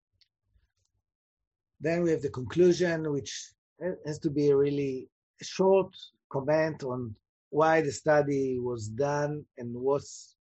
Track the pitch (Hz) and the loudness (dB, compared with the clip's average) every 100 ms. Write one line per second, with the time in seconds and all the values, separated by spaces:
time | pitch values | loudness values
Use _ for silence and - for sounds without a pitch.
0 | _ _ _ _ _ _ _ _ _ _ | _ _ _ _ _ _ _ _ _ _
1 | _ _ _ _ _ _ _ _ 147 170 | _ _ _ _ _ _ _ _ -4 -2
2 | 170 151 139 131 123 160 180 165 175 165 | 0 0 -2 -6 -4 4 4 4 0 0
3 | 156 143 135 - - _ _ _ 175 - | -2 -4 -6 -12 -14 _ _ _ -8 -6
4 | 147 147 156 143 147 139 143 143 139 131 | -8 -4 -2 2 4 6 4 2 -2 -4
5 | 131 _ _ _ - - 190 190 190 - | -10 _ _ _ -12 0 4 4 2 -8
6 | - _ _ 139 131 156 160 151 135 127 | -20 _ _ -6 0 0 0 -4 -6 -6
7 | 117 107 _ _ _ 147 160 160 143 113 | -8 -12 _ _ _ 0 4 4 2 -2
8 | 156 151 143 139 135 127 123 120 107 110 | 4 4 4 0 0 -2 -4 -6 -6 -4
9 | 143 147 147 151 - - 120 120 131 143 | -2 0 -2 -6 -12 -14 -10 -4 -2 -2
10 | 139 - - _ _ | -4 -18 -20 _ _